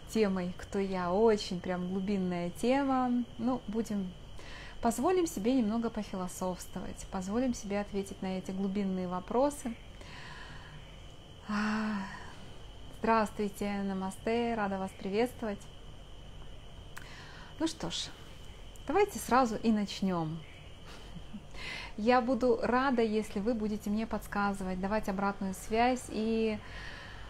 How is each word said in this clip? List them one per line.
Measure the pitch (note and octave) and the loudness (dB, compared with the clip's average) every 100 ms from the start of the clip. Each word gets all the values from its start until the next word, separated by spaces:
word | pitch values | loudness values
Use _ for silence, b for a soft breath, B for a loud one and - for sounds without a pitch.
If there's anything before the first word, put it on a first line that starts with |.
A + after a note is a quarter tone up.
| - | -2
темой | A3 G3+ F#3+ F3+ - | 2 4 2 -2 -4
«Кто | - G3+ | -4 -2
я?». | G3 F#3 F3 | 0 0 2
Очень | F#3+ A3+ G#3+ - F3 | 6 6 6 2 -4
прям | F#3 F3+ F3+ | -2 -2 0
глубинная | G3 F#3+ G3 F3+ F3 F3 | -2 0 2 2 0 -2
тема. | - A#3 C#4 C#4 C4 B3+ B3 A#3 - | 0 4 4 4 4 4 2 0 0
Ну, | A#3 B3 - | 0 0 0
будем, | A3 G#3+ G#3 F#3 - - - B B B B | -2 0 0 -2 -6 -12 -10 B B B B
позволим | A#3 A3+ D#4 F#4 E4 | 0 4 4 4 4
себе | G#3 G#3+ | 2 4
немного | C4+ G#3 A#3 A3+ | 6 4 2 0
пофилософствовать, | A3 G3+ F#3+ F3+ - F#3 F3+ - F#3 - - - | -2 -4 -4 -4 -2 -2 -2 -6 -8 -6 -8 -6
позволим | F#3+ F#3 A3 C4 | -4 -2 2 2
себе | A#3+ G3+ G3+ | 0 -2 -2
ответить | G3+ G3+ G3 - | -2 -2 -4 -4
на | F#3+ F#3 | -2 -2
эти | F#3 | -4
глубинные | F#3+ G3 G3+ G3 F#3 F3+ | -2 0 0 0 0 0
вопросы. | F3+ - A#3 C#4+ C#4+ A#3 A#3 - - B B B B B B B B B B - - - - - | -2 0 2 2 2 -6 -6 -10 -14 B B B B B B B B B B -14 -16 -16 -14 -4
А, | G#3 G#3+ G#3+ G#3+ G3+ G3 B B B B B B - - - | -2 0 0 0 -2 -4 B B B B B B -12 -12 -2
здравствуйте, | A3 A3+ G#3 - G#3 - G3+ G3+ | 4 4 4 0 -4 -2 -4 -2
намасте, | G3 F#3+ F#3+ - A3+ A#3 A#3 | -2 -2 -2 -2 0 2 2
рада | A3+ G3 F#3+ | 0 0 0
вас | F#3+ | -4
приветствовать. | - G3 G3+ B3 - A3 G3+ - - - - - - - - - - - - - - B B B B B B | -4 -2 2 2 0 -6 -6 -8 -14 -12 -14 -14 -14 -12 -12 -12 -12 -12 -14 -12 -12 B B B B B B
Ну | D#4+ | -2
что | - E3+ | 0 -4
ж, | - - - B B B - - - - | -4 -6 -8 B B B -12 -14 -10 2
давайте | F4 G4+ G#3 | 4 4 2
сразу | - B3 B3 | 4 6 6
и | G#3+ A3+ | 4 4
начнём. | G#3 G3+ - F#3+ F3 D#3+ D#3+ - - - - - - - - - G#3 - B B B B B | 4 2 0 2 2 0 -4 -8 -14 -14 -14 -14 -12 -12 -12 -10 -10 -10 B B B B B
Я | G#3+ B3 | 6 8
буду | A#3 A#3+ B3+ A3+ | 8 4 6 4
рада, | A3 B3 C#4 A#3+ | 6 4 6 4
если | A3+ G#3+ G#3 G#3 | 4 4 0 0
вы | G#3 | 0
будете | A#3 G#3 G#3 G#3 | 2 0 -2 0
мне | G#3 | 0
подсказывать, | A3+ G#3+ - G3+ G3+ G3 F#3 F#3 | 0 -2 -2 0 2 0 -2 -2
давать | F#3+ A3 G#3+ | 2 2 2
обратную | F#3+ G3 G3+ F#3+ | 2 2 0 -2
связь | F#3 - A3 A#3+ B3+ - | -4 0 4 4 4 0
и | G#3 A3 A3+ A3 G#3+ B B B B B B | -2 2 4 2 0 B B B B B B